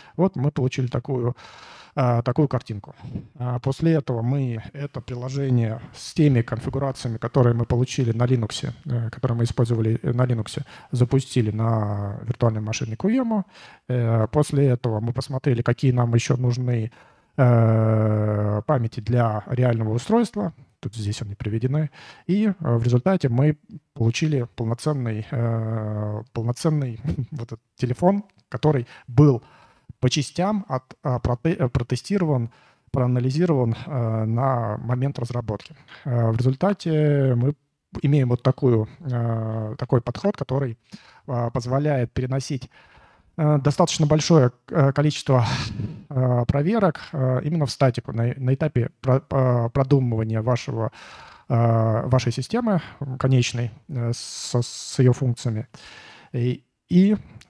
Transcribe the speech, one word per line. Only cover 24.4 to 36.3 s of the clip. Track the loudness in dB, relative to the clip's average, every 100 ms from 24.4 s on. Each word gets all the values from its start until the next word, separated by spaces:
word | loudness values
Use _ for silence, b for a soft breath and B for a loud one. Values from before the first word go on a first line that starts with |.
| -4 -6
полноценный, | -4 -2 -2 -2 -4 -6 -6
э, | -4 -2 -2 -2 -4 -4 -4 -4 -6 -8
полноценный | -6 -4 -2 -2 -2 -4 -6
<laughs> | -6 -6 -8
вот | -10 -12
этот | -14 _ -6
телефон, | -4 2 2 2 -6 _ _
который | -2 0 0 -4 B B
был | 6 6 4 b b b b b -2
по | 0
частям | 0 -4 -2 -2 -2 -4
от-, | -6 _ -8
а, | -4 -2
проте-, | -2 0 -2 0
э, | 0
протестирован, | 0 -2 -6 -2 -2 0 0 -2 b b b b
проанализирован, | 0 2 2 0 0 2 2 2 -2 -4
э, | -4 -2 -2
на | 0 0 0 0 -2 -6
момент | -4 -2 -2 -4
разработки. | -6 -6 -4 -8 -8 -20 B B
Э, | -4 0 2